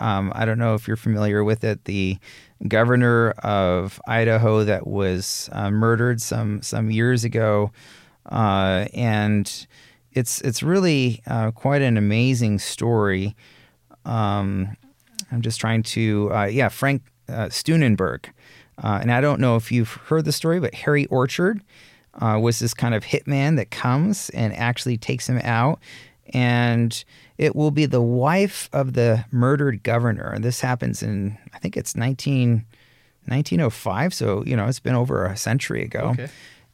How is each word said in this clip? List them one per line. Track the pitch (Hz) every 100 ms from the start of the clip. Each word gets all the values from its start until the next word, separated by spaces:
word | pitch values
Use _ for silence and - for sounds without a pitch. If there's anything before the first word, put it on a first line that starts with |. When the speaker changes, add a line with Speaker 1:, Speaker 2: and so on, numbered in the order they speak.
Speaker 1:
um, | 113 98 98
I | -
don't | 110 110
know | 117
if | 107 -
you're | 110
familiar | 123 104 104 104
with | 104 110
it, | 113 101 -
the | 98 95 95 - - - _ 110
governor | 110 117 123 120 117 117 -
of | 101 101 92 90 95 - -
Idaho | 113 113 113 113 110
that | 107 92 101
was, | 101 98 92 92 - -
uh, | 101 101
murdered | 107 113 113 120 117
some, | 110 113 110 104
some | - 110 110
years | 110 120 123
ago. | 110 113 110 104 104 - - - - _ -
Uh, | - 107 98 95 92 101
and | - 120 107 104 104 101 - - - - _ _
it's, | 131 120 -
it's | - 113
really, | 143 190 180 147 123 113 -
uh, | 120 110
quite | 113 135 143
an | 135 113
amazing | 104 110 123 127 113 101
story. | - - 117 117 101 95 98 - - - _ _ _ -
Um, | 110 113 104 101 98 98 98 104 _ _ _ - -
I'm | 120
just | 113 113
trying | 113 113
to, | 107 - 113 104 104
uh, | 110
yeah, | 101 120 113
Frank, | - 135 139 - _ -
uh, | 90 98
Steunenberg. | - - 160 135 98 92 62 - - - - - -
Uh, | 107 101
and | 113
I | 120
don't | 147 143
know | 131 117
if | 110
you've | 120 110
heard | - - 156
the | 151
story, | 147 165 175
but | 156
Harry | - - 147 139
Orchard, | 127 127 - 180 214 - - - _ _ -
uh, | 113 107
was | 117 117
this | 120
kind | - 120
of | 110
hitman | - - - 139 143 156
that | 98
comes | - 127 131 180 202 -
and | - 110
actually | 101 117 120 127 113
takes | - 127 -
him | 127
out. | - 113 127 165 - - - _ -
And | 127 123 120 120 117 117 - - - - -
it | 156 139
will | 151
be | 147 147
the | 123
wife | 117 123 135 185 202 - -
of | 139 131
the | 127 120 113 113
murdered | 123 123 143 143 107
governor. | - 117 120 110 -
And | 104
this | 117 123
happens | 127 123 120 -
in, | 107 101 98 107 -
I | -
think | - -
it's | - -
nineteen, | 117 135 - 135 123 113 113 _ _ _ _ _ -
nineteen | 127 151 170
oh | 135
five. | - 104 95 170
So, | - 110 98
you | 113 123
know, | 104
it's | 127
been | -
over | 127 127 123
a | 92 101
century | - 120 - -
ago. | - - -
Speaker 2:
Okay. | 123 135 - - - _